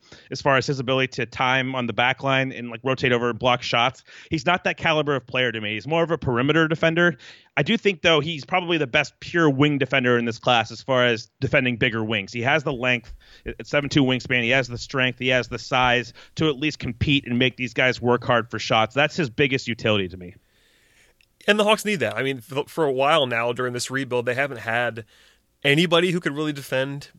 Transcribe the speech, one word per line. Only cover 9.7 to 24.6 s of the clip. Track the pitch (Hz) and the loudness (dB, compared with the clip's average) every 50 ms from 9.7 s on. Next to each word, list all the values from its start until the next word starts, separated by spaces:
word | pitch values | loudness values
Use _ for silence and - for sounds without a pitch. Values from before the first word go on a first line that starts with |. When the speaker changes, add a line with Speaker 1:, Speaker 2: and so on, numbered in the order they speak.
| 147 139 | 2 0
Speaker 1:
defender | 135 - - 135 123 123 123 120 | 0 0 0 2 2 4 2 2
in | 117 | 2
this | 120 113 - | -2 -4 -2
class | - 127 123 117 110 - 117 | 0 2 2 4 2 0 -6
as | 110 - | -10 -4
far | - 135 127 123 | -2 2 2 4
as | 123 117 113 120 - _ _ | 2 2 0 -4 -10 _ _
defending | 139 127 - 147 127 123 120 | -4 0 0 2 2 0 0
bigger | 107 127 127 107 113 110 | 0 0 0 0 -2 -2
wings. | 107 113 104 98 95 - | -2 -2 -4 -4 -6 -6
He | 123 113 | -4 0
has | 127 147 160 131 | 0 0 0 0
the | 147 139 | -2 -4
length | 117 123 127 123 120 110 - - - - - - - _ | -2 0 0 0 0 -2 -8 -18 -20 -20 -20 -20 -14 _
at | 117 - - 113 - | -12 -12 -12 -8 -4
seven | - 147 143 135 | -2 -2 -2 2
two | - 156 135 | 2 2 4
wingspan. | 127 131 123 - - 127 123 117 | 4 2 0 -2 -2 -2 0 2
He | 117 | 2
has | 127 135 170 | 2 2 0
the | 127 120 | -2 -6
strength. | 117 - - - 139 127 127 123 - | -10 -10 -6 -4 -2 -2 -2 -2 -2
He | 123 127 | -2 0
has | 127 127 123 | 0 0 0
the | 127 123 117 | -2 -6 -10
size | - - 143 127 127 123 120 123 117 117 - - - - _ | -6 -2 0 2 2 4 2 2 0 -4 -10 -20 -20 -16 _
to | - 160 156 | -2 -2 -2
at | 143 | 0
least | 123 147 156 139 - | -2 -4 -6 -6 -6
compete | - 131 117 - - 160 143 139 - 113 | -8 -10 -6 -2 0 2 2 0 0 -2
and | 120 120 | 0 0
make | 127 127 - | 0 0 0
these | - 127 117 - | -4 -8 -6 -2
guys | - 135 127 120 - 117 | 0 0 0 0 0 0
work | 123 120 123 117 | 0 0 0 2
hard | - 123 117 113 - | 2 0 0 0 -2
for | - 107 | -6 -8
shots. | - - 131 110 110 107 - | -4 0 2 2 2 2 2
That's | 135 143 151 - | 0 0 0 0
his | - 165 123 | -2 -4 -4
biggest | 107 - 147 135 131 131 - - | 0 0 0 0 0 -2 -4 -6
utility | 117 - - 117 107 101 98 90 | -8 -4 -2 0 0 0 -2 -4
to | 90 | -8
me. | 92 90 87 - - _ _ _ _ _ _ _ _ _ _ _ _ _ _ _ _ _ _ _ _ - | -12 -16 -18 -20 -20 _ _ _ _ _ _ _ _ _ _ _ _ _ _ _ _ _ _ _ _ -2
Speaker 2:
And | - 214 | 0 2
the | 214 208 | 2 4
Hawks | 208 220 208 - | 2 2 2 0
need | 208 214 170 | -2 -2 -2
that. | 123 104 104 | -2 -2 -2
I | 110 127 | -2 -4
mean, | 135 139 127 | -4 -4 -6
for, | 113 - 135 139 143 | -10 -8 -6 -6 -6
for | - - - 160 | -6 -4 -2 -2
a | 143 131 | 0 0
while | 131 135 143 160 160 139 | 2 2 2 4 2 2
now | 123 120 113 117 120 123 | 0 -2 -2 -2 -2 -2
during | 123 127 123 120 | -2 -4 -4 -4
this | 127 - - | -6 -6 -6
rebuild, | 127 131 135 120 123 123 120 | -4 -6 -4 -2 -2 -2 -2
they | 123 123 | -2 -2
haven't | 123 143 143 135 | -2 -2 -4 -6
had | 113 | -8